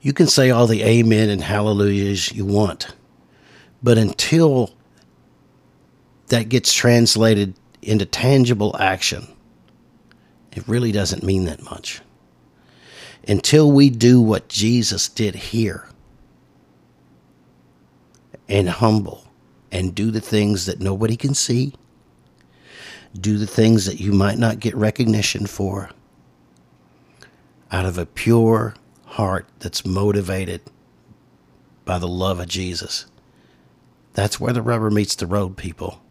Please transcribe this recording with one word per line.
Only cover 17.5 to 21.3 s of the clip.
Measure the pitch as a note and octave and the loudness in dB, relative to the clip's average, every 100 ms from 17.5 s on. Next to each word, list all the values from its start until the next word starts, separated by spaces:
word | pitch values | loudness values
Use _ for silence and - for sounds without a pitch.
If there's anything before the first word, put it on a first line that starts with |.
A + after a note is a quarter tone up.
| _ _ _ _ _ _ _ _ - _ | _ _ _ _ _ _ _ _ -20 _
and | G2+ F2+ | 0 0
humble | E2+ A#2 G#2+ G2 - _ _ _ _ _ | 0 2 2 -2 -12 _ _ _ _ _
and | F#2 F#2 | -6 -6
do | F#2 A2 | -4 -4
the | A2 | -4
things | - G#2+ G#2 G2+ F2 | -2 0 0 -2 -4
that | - | -6
nobody | F#2+ G2 A2+ A2+ | -4 -2 -2 -2
can | C#3 | -4